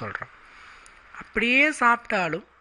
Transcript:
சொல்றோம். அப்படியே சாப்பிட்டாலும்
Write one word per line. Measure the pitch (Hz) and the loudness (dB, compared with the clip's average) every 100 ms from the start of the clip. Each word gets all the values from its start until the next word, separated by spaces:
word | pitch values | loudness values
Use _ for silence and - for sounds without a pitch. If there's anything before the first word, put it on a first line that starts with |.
சொல்றோம். | 107 - - - - - - - - - - - | -10 -10 -14 -18 -20 -20 -20 -20 -20 -20 -20 -20
அப்படியே | - 220 233 262 302 | -10 -2 2 4 2
சாப்பிட்டாலும் | 285 240 233 - 208 170 160 - _ | 2 2 2 0 -2 -2 -4 -8 _